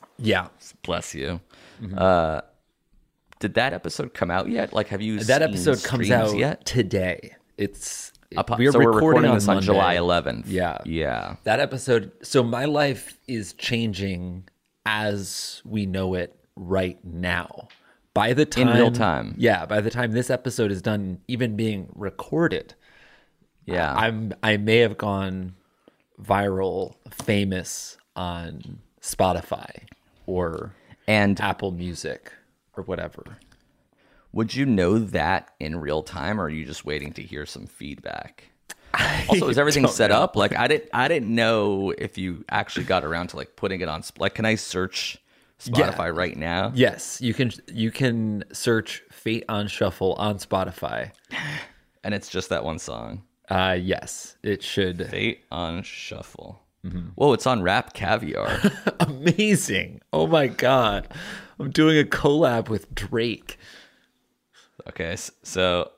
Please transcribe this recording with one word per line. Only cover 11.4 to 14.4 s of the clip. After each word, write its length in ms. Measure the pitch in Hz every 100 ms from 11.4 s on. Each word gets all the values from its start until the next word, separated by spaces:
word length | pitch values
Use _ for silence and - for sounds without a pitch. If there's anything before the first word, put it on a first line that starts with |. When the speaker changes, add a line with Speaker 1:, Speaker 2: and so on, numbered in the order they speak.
Speaker 1:
That 160 | 107 117
episode. 520 | 143 131 131 117 98 -
So 200 | - 147
my 200 | 117 120 147
life 520 | 147 143 110 - - -
is 260 | 117 95
changing 920 | - - 117 113 92 98 90 90 90